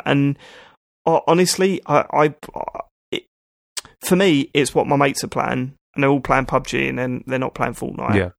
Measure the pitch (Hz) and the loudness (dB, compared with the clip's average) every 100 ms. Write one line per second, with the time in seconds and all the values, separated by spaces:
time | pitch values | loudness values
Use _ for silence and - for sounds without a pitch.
0 | - 143 143 139 - - - _ _ _ | 0 2 2 0 -8 -20 -20 _ _ _
1 | - 160 - 165 180 - 190 185 - 147 | 0 2 4 4 4 2 0 0 0 0
2 | - 143 151 139 - - - - - _ | 2 2 0 0 -12 -10 -10 -10 -14 _
3 | _ - - _ _ _ _ - - _ | _ -10 -10 _ _ _ _ -14 -14 _
4 | - 185 196 147 - 147 135 156 127 117 | 0 2 4 2 2 0 0 0 0 2
5 | 135 - 127 - - 127 131 - _ - | 0 -2 -6 -4 -2 -2 -6 -10 _ -2
6 | 139 143 127 131 127 127 127 135 135 127 | 0 2 0 0 0 -2 -2 -2 -2 -2
7 | 127 123 - 131 127 - 123 117 131 - | -4 -6 -4 -4 -4 -4 -6 -6 -8 -6
8 | 123 104 92 | -2 0 0